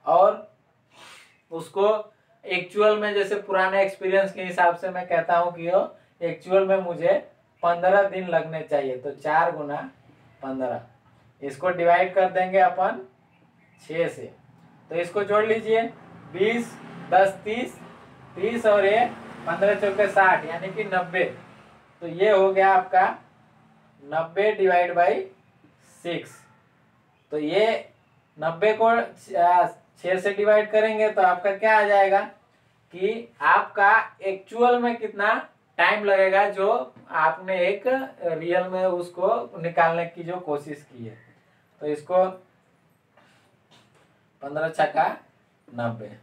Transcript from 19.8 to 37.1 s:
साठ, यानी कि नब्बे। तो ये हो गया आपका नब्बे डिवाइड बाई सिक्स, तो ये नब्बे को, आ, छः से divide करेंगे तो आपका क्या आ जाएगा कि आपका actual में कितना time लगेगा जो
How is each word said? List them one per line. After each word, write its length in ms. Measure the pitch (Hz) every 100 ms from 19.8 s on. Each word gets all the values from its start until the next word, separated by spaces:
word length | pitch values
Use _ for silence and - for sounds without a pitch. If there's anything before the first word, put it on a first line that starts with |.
| 202 196 196
साठ, 360 | 196 190 160
यानी 240 | 151 165 190
कि 160 | 214
नब्बे। 400 | 202 185 165 180 160 - - - - _ _ _
तो 40 | 170
ये 240 | 165 208
हो 220 | 196 190
गया 160 | 190 196
आपका 320 | 185 185 185 202 - _ _ _ _ _ _ _ _
नब्बे 500 | 139 151 147 175 214
डिवाइड 420 | 196 190 175 175
बाई 280 | 170 180 226 - _ _ _ _ _ _ _
सिक्स, 340 | 175 160 - - _ _ _ _ _ _ _ _ _
तो 60 | 151
ये 500 | 151 190 220 208 - _ _ _ _ -
नब्बे 340 | 160 165 208
को, 140 | 214 226 233 233 - - 185
आ, 280 | 175 180 175 - _ _
छः 200 | 175 185
से 120 | 202
divide 380 | 202 208 214 214
करेंगे 380 | 214 220 214 214
तो 120 | 202
आपका 340 | 185 180 202 196
क्या 220 | 220 214
आ 40 |
जाएगा 380 | 202 202 196 196 226 - _ _ _ _ _
कि 380 | 175 196 226 233 _
आपका 760 | - 185 - - 202 220 214 _
actual 560 | 196 190 - 220 247 240
में 180 | 240 226
कितना 520 | 214 202 208 240 - _ _ -
time 260 | 180 208
लगेगा 440 | 202 190 190 190 202
जो 440 | 196 202 240 - - -